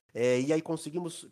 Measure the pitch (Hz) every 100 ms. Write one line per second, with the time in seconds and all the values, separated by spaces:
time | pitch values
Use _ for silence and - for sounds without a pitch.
0 | _ - 123 127 135 160 160 160 156 165
1 | 170 - -